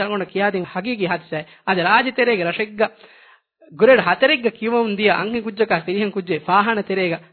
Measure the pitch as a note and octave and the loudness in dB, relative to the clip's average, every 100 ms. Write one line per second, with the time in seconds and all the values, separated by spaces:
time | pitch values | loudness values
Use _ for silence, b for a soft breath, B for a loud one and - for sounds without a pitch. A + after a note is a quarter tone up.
0 | G3+ G#3 F3+ F#3+ G3+ F#3+ F3 F#3 G#3+ A#3 | -2 -4 -4 -2 -2 -2 -6 -6 -6 -4
1 | F3+ E3+ - D#3 D#3 B - F#3 F3 A3+ | -2 -4 -6 -10 -10 B -2 0 4 2
2 | C4 B3+ A#3+ G#3+ E3+ F3 G#3+ G#3 G#3+ B | 2 0 0 0 -2 -4 -6 -2 -4 B
3 | B B B B _ _ - D3 A3 B3 | B B B B _ _ -16 2 6 6
4 | F3 F#3 C4 D4+ A#3 - A3 A#3+ A3+ G3+ | 4 2 2 2 -2 -4 -2 0 0 0
5 | G#3 - G3+ A#3 G#3+ G3+ G#3+ E3+ D#3+ G3 | 2 2 -2 -6 -4 -2 -2 -2 -2 -4
6 | G#3 G3 F3 D#3+ D#3 F#3+ G#3+ A3 G3 F#3+ | -2 -4 -4 -4 0 2 2 -2 -2 -2
7 | F3+ E3 b | -2 -4 b